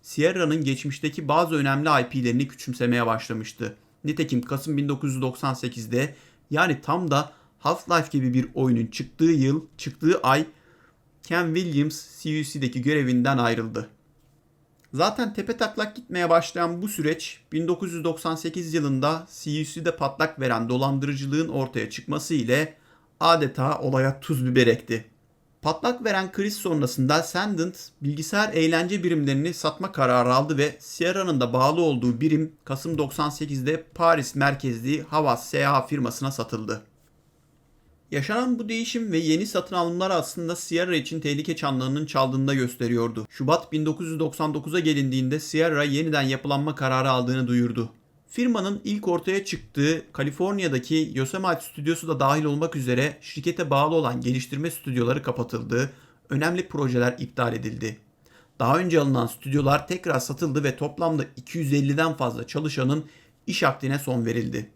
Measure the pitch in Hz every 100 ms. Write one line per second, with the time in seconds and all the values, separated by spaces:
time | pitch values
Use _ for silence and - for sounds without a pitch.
0 | - - 160 185 160 160 139 131 147 139
1 | 156 151 147 156 170 156 139 139 156 139
2 | 123 131 120 120 139 - - 123 120 120
3 | 117 110 - 110 110 - 110 - _ _
4 | 147 151 160 123 120 139 151 143 143 139
5 | 147 131 127 127 139 123 123 123 110 120
6 | 147 - - _ _ 147 180 135 - 170
7 | 175 143 147 - _ _ 139 170 - 170
8 | - 143 127 127 - - 131 117 113 -
9 | 143 - 165 156 131 151 - - 143 -
10 | 156 180 127 143 160 _ _ _ _ _
11 | _ _ - 170 170 165 175 143 151 151
12 | - - 156 156 143 151 131 127 131 151
13 | 127 127 127 135 117 113 113 113 110 _
14 | _ _ _ _ _ _ _ _ _ 131
15 | 190 214 226 208 196 233 220 - 214 -
16 | - 180 170 165 165 175 170 175 208 190
17 | 151 160 - - _ 156 165 175 190 165
18 | 165 160 165 160 170 180 165 160 143 131
19 | 147 165 170 - 151 151 151 170 165 165
20 | 139 139 160 - 131 113 117 127 135 139
21 | 139 139 139 147 160 139 127 120 107 -
22 | - 147 - 156 113 131 156 - _ _
23 | _ _ 165 165 139 - 135 151 135 131
24 | 135 135 - 143 127 127 117 117 - 110
25 | - _ _ _ _ _ 151 160 - 247
26 | 220 190 190 - 202 208 185 156 143 -
27 | 131 156 165 180 208 180 175 - - _
28 | 139 147 156 202 214 160 160 165 175 202
29 | 170 160 139 135 165 165 156 - 190 175
30 | 127 123 123 127 151 143 147 - - -
31 | 170 185 185 143 120 127 135 165 165 127
32 | 123 117 151 156 156 - - 139 165 156
33 | 139 156 147 147 151 135 127 156 - -
34 | 165 160 123 143 139 139 131 117 123 147
35 | 147 151 147 120 - 139 139 135 131 147
36 | 120 - 135 135 113 110 107 110 - _
37 | _ _ _ _ _ _ _ _ _ _
38 | _ 143 139 220 254 240 214 226 233 240
39 | 226 165 160 160 208 180 180 180 170 175
40 | 190 175 160 - 165 175 - 165 180 165
41 | 127 160 151 143 156 160 147 131 131 143
42 | 151 135 135 135 135 139 123 - 117 117
43 | 117 110 107 - 135 170 - 156 156 151
44 | 165 156 156 - 156 151 147 175 156 143
45 | 135 131 127 151 - 156 165 147 147 139
46 | 160 151 135 135 143 143 147 143 135 131
47 | 135 127 123 131 123 123 120 117 113 -
48 | _ _ _ - 247 220 190 202 - 208
49 | 190 175 180 196 196 - - 143 147 160
50 | - - 143 139 185 202 175 131 123 160
51 | 156 131 131 190 190 160 - - 147 165
52 | 160 139 139 151 151 147 160 147 127 123
53 | 143 143 - - 151 170 156 139 151 165
54 | 135 123 123 127 127 139 160 156 139 123
55 | 120 131 139 123 113 113 113 117 139 -
56 | - _ _ 139 160 175 180 143 135 123
57 | 120 123 123 - 120 113 120 - 110 -
58 | _ _ _ - _ - 120 156 180 160
59 | 139 131 117 - 135 143 135 143 - 180
60 | 175 139 - 139 165 139 143 - 147 -
61 | 165 156 135 - - 165 143 143 139 143
62 | 160 147 123 117 117 147 151 139 131 151
63 | 151 - _ _ - 180 147 135 135 139
64 | 139 127 113 117 113 120 -